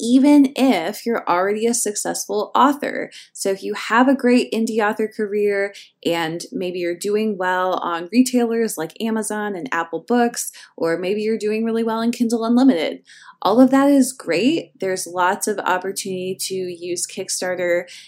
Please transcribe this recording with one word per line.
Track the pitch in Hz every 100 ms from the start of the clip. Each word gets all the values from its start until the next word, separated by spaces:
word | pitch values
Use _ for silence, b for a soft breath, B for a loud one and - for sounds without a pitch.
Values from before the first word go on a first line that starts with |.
even | 233 254 285 294 269 -
if | 262 190 165 - 233
you're | 226 -
already | 175 190 214 233
a |
successful | 233 208 208 - 170 - 202 202
author. | - 262 285 - - - B B
So | - 196
if | 190
you | 202
have | 208 - 226 254
a | 269
great | 247 247 -
indie | 220 226 220 208
author | 220 214
career | - 208 208 208 202 202 - B _ -
and | 165 160 170 -
maybe | 175 180 180
you're | 175 175
doing | 202 208 220 190
well | 185 185 185 180
on | 170 170 175
retailers | 240 254 247 233 233 220 -
like | 165 -
Amazon | 226 220 214 214 208 185
and | 160
Apple | 170 170 165
Books, | - 240 240 - - - B -
or | 165 165
maybe | 185 208
you're | 214 226
doing | 208 220
really | 226 226 226
well | 220
in | 233
Kindle | 233 233 233
Unlimited, | 226 240 269 170 147 - _ B B B
all | 185 226
of | 262
that | 269 277
is | 277 262
great. | - 170 160 247 330 - -
There's | 190 185 170
lots | 180 180 202 214
of | 196
opportunity | - 180 190 196 196 185 185 190
to | -
use | 190 180 170 175 175 -
Kickstarter, | - 185 - 185 185 175 175 180 B